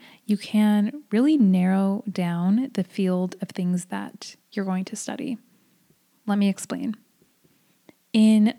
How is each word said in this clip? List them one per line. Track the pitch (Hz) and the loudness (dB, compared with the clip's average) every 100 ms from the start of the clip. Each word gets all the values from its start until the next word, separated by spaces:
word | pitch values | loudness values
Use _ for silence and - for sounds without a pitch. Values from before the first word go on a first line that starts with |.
| - - - | -10 -12 -4
you | 202 | -4
can | - 214 214 208 208 294 - | -2 2 4 2 0 -4 -4
really | 208 277 311 | 0 2 4
narrow | 202 185 180 190 196 202 - | 4 4 2 2 0 -2 -4
down | 185 175 170 180 214 269 | -4 -4 0 2 2 0
the | - | -4
field | 180 - 185 180 185 - | -6 -2 -2 0 -2 -6
of | 185 | -10
things | - 180 180 180 | -6 -2 -2 -4
that | - - - - - _ | -10 -10 -14 -20 -20 _
you're | - 190 | -8 -6
going | 185 190 | -6 -6
to | 214 | -10
study. | - - - 233 _ _ _ _ _ _ _ _ - | -10 -10 -8 -10 _ _ _ _ _ _ _ _ -4
Let | 208 | 0
me | 202 | 2
explain. | 190 - - 95 214 _ _ _ _ _ _ _ _ _ _ _ | 0 -6 -8 -6 -8 _ _ _ _ _ _ _ _ _ _ _
In | 220 220 220 214 | 2 4 6 4